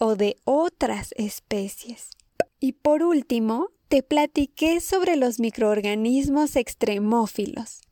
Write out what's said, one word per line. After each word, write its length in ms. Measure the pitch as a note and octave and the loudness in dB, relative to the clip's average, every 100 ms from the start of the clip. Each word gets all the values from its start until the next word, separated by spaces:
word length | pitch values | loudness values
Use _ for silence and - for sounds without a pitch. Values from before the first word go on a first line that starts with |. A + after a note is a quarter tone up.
o 160 | A3+ G#3 | 0 2
de 200 | G#3 - | 0 -2
otras 680 | - C#4+ E4+ - A#3+ G#3 - - | 0 0 0 -2 -4 -4 -8 -6
especies. 880 | G#3 - - G#3 G3 - A#3+ A#3+ - - _ - - - | -6 -6 -6 -6 -6 -10 -16 -18 -20 -20 _ -6 -6 -2
Y 140 | C4 | -4
por 300 | - D4+ D4+ | 0 2 4
último, 680 | E4+ D#4 - A#3 A3 A3+ F#4+ _ - | 2 0 0 -2 0 -2 -4 _ 0
te 140 | C#4 | 2
platiqué 800 | C4 D4 D4 - C#4 - D#4 E4+ | 2 0 0 0 -4 0 0 0
sobre 360 | - F#4+ F#4 D#4+ | 0 0 2 2
los 240 | B3 A3+ | 2 0
microorganismos 1160 | A3+ - G#3+ G#3 G#3 G#3+ A3+ C4 C#4 C#4 D4 C#4 | -4 0 0 2 0 0 0 0 2 0 2 0
extremófilos, 1300 | A#3 - G#3+ G3+ G#3 A#3 G#3+ - G3+ - A3 - _ | -2 -2 -2 0 2 2 0 -4 -6 -8 -14 -18 _